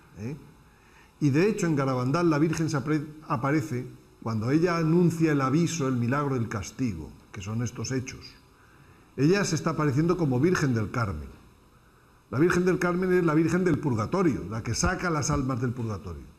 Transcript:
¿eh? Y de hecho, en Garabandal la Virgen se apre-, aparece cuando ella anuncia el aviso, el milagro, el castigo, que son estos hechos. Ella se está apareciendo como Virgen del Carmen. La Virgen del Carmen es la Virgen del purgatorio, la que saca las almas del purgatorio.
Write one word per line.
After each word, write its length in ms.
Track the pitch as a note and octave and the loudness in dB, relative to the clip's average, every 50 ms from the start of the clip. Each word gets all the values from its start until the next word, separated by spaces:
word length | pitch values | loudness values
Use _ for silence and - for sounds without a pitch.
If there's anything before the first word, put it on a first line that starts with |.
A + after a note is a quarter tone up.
| _ - - - | _ -20 -16 -12
¿eh? 180 | G#2+ A#2+ D3 C#3+ - - - - - _ _ _ _ _ - - - _ _ - | -10 -10 -10 -12 -14 -20 -20 -20 -20 _ _ _ _ _ -20 -20 -20 _ _ 0
Y 100 | D3 D3 | 0 2
de 180 | B2+ D3+ F3+ G#3+ | 4 4 4 2
hecho, 180 | G#3+ - - | 2 0 0
en 80 | E3+ D#3 | 0 0
Garabandal 560 | C3+ C3+ C3+ C3 B2+ B2 B2+ C#3+ E3+ F3 E3+ | 2 0 0 0 0 0 0 0 2 2 4
la 80 | D#3 C#3+ | 4 4
Virgen 320 | D#3 E3 D#3+ D#3+ E3 D3+ | 2 2 0 0 -2 -2
se 80 | D3 C#3+ | -2 -2
apre-, 280 | A#2+ D3 D3+ D#3 C#3+ - - - - | 0 0 -2 -2 -2 -4 -12 -14 -8
aparece 600 | - D#3 A2+ B2+ C#3 D3 D#3+ - - B2+ B2 B2+ B2 - - - - - - - | -4 -4 -2 0 0 0 0 0 -2 -6 -6 -8 -8 -14 -18 -20 -20 -18 -10 -8
cuando 280 | A#2 A2+ A2 G#2 A#2+ | -6 -4 -2 0 2
ella 280 | C#3 D#3+ E3 F3+ E3+ E3+ | 2 2 2 2 2 2
anuncia 540 | E3 D#3 E3 F3 F3+ E3+ E3 E3 E3 D#3 D3+ | 2 2 4 4 4 4 2 2 2 2 2
el 80 | C#3+ | 2
aviso, 480 | C3+ C3 B2 D#3+ E3+ D#3+ - - C#3 C3 | 2 2 2 2 2 0 0 -2 -2 -2
el 80 | C3 | 0
milagro, 400 | B2 A#2 A#2 C3 C#3+ D3 C#3+ C3+ | 0 0 0 0 0 0 0 -2
el 120 | B2+ A2+ G#2 | -2 -4 -4
castigo, 600 | - G#2+ F2 - - - C3 A#2+ G2 D#2+ D2 B1+ - - - - - | -4 -6 -8 -8 -8 -6 -4 -4 -4 -6 -10 -12 -16 -20 -20 -18 -16
que 100 | - F#2 | -14 -10
son 200 | G2+ A2 A2+ B2 | -6 -6 -4 -4
estos 280 | A2+ - - A2+ F#2 | -4 -6 -6 -6 -6
hechos. 340 | B2+ C3 - - - - - - - - _ _ _ _ _ - _ - - - - - - _ - | -4 -6 -6 -8 -12 -14 -16 -18 -20 -20 _ _ _ _ _ -20 _ -20 -20 -20 -20 -20 -20 _ -4
Ella 280 | - C3+ D3+ F#3 G#3 F#3+ | 0 2 4 4 4 2
se 100 | - E3 | 0 0
está 140 | D3 - E3 | -2 0 -2
apareciendo 460 | D#3 D#3 D3+ D3 B2 C3+ D#3+ F3 F3+ | -2 0 0 0 2 2 2 2 2
como 220 | F3+ E3+ C#3+ B2+ B2 | 2 2 0 2 2
Virgen 360 | C3+ F3+ F3+ E3+ D#3+ C#3 B2 | 2 2 2 2 2 0 0
del 160 | A2+ G#2 F#2 | 0 -2 -2
Carmen. 380 | - B2 A#2 G2 F#2 D2+ C#2+ C2+ - - - - _ _ _ _ _ _ _ _ _ _ _ _ _ _ _ - | -2 -2 -2 -2 -4 -6 -10 -12 -16 -20 -20 -20 _ _ _ _ _ _ _ _ _ _ _ _ _ _ _ -6
La 80 | - B2 | 0 2
Virgen 260 | D#3 F3+ F3 F3 F3+ | 2 4 4 2 2
del 140 | F#3 F3+ - | 2 2 2
Carmen 340 | - F3 F3 F3+ F#3 F#3 F3+ | 0 0 0 0 0 2 2
es 120 | F3+ E3+ | 2 2
la 100 | E3 D3+ | 4 4
Virgen 300 | D#3 E3 D#3 - F3+ F#3 | 4 2 2 2 2 2
del 140 | F3+ D3+ A#2+ | 2 2 2
purgatorio, 680 | - D3 A#2+ G#2+ G#2+ - - F3+ G3 E3 A#2 E2 F2 F2+ | 0 0 0 0 -2 -2 0 2 2 2 2 0 -4 -6
la 120 | G#2+ A2+ G#2 | -8 -6 -6
que 120 | A#2+ A2+ | -4 -4
saca 360 | - - F3 F#3 - F3 F3+ | 0 0 0 0 0 -2 -2
las 200 | E3 D3+ B2 - | -2 0 0 0
almas 300 | D3 C#3+ C3+ B2+ C3+ A#2 | 0 0 0 0 -2 -2
del 120 | B2 B2+ A2+ | -2 -2 -4
purgatorio. 520 | - A2+ A2+ G#2+ F2+ D#2+ F2 E2 D2 B1+ - - | -4 -6 -6 -6 -8 -8 -10 -12 -12 -14 -18 -20